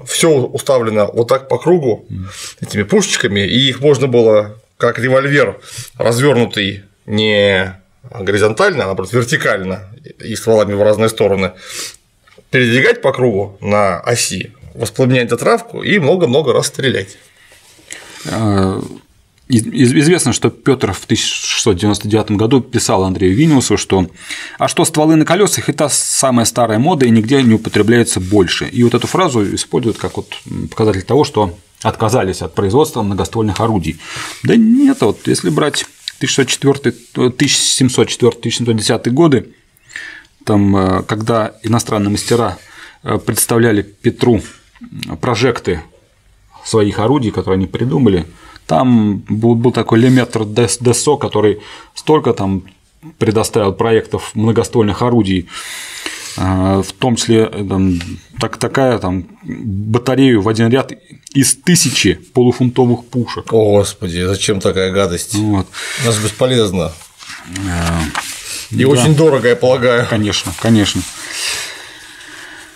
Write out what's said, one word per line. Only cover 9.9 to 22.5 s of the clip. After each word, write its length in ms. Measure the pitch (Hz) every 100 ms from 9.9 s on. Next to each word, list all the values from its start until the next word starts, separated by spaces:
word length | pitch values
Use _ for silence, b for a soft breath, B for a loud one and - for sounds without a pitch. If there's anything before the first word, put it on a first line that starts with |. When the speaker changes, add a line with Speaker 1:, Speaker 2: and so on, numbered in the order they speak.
| 107 - -
Speaker 1:
и 120 | - 107
стволами 380 | - 110 101
в 80 | 101
разные 280 | 104 104 110
стороны, 420 | - 104 95 92 - B B B B _ _ _ _ -
передвигать 500 | 135 123 120 175 240
по 100 | 139
кругу 460 | 127 127 98 98 -
на 380 | 104 104 101 87
оси, 520 | - 117 - 95 - - -
воспламенять 560 | - 113 - 131 127 117
затравку 520 | 117 - 226 - -
и 160 | - 202
много-много 540 | 139 185 170 127 143
раз 140 | 113 131
стрелять. 500 | - 131 104 95 - _ _ B B B B B B B B -
Speaker 2:
Э, 560 | 104 110 101 95 98 - - _ _ _ _ -
из-, 200 | 123 -
из-, 260 | - 123
известно, 400 | 156 147 175 135
что 160 | 107 123
Пётр 440 | - - 127 107
в 120 | 92 -
тысяча 300 | 113 - -
шестьсот 420 | - - - 98
девяносто 300 | 104 104 110
девятом 300 | 110 104 101
году 240 | 110